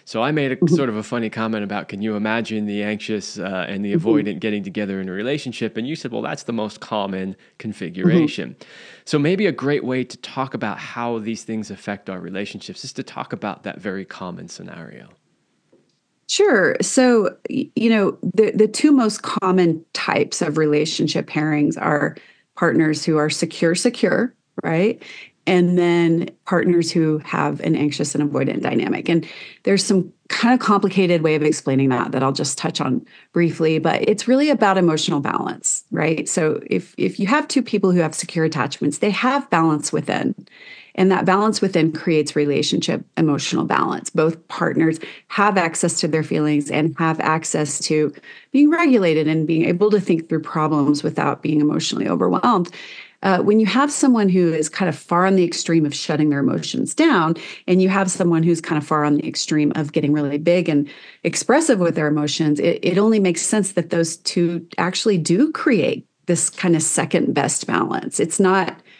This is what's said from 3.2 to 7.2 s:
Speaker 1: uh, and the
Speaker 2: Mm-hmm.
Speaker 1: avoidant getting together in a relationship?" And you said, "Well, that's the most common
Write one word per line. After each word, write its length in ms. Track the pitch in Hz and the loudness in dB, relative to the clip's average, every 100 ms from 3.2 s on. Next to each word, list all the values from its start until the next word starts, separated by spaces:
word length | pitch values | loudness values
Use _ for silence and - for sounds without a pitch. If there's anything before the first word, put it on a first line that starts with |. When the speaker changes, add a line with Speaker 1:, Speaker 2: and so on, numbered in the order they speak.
| - 104 | -8 -10
Speaker 1:
uh, 260 | 92 92 85 | -8 -6 -6
and 160 | 101 | -6
the 80 | 101 | -2
Speaker 2:
Mm-hmm. 120 | 95 104 | 0 2
Speaker 1:
avoidant 320 | 101 98 90 | 2 0 -4
getting 240 | 110 104 | -4 -4
together 360 | 95 104 101 95 | -6 -6 -6 -6
in 80 | 95 | -6
a 40 | |
relationship?" 640 | 95 117 151 127 - 110 113 | -6 -6 -6 -8 -8 -6 -6
And 100 | 123 | -8
you 80 | |
said, 160 | 156 120 | -8 -8
"Well, 100 | 113 | -8
that's 200 | 131 156 | -8 -8
the 100 | - | -6
most 280 | 117 107 - | -6 -6 -10
common 560 | - 107 98 95 | -6 -4 -4 -6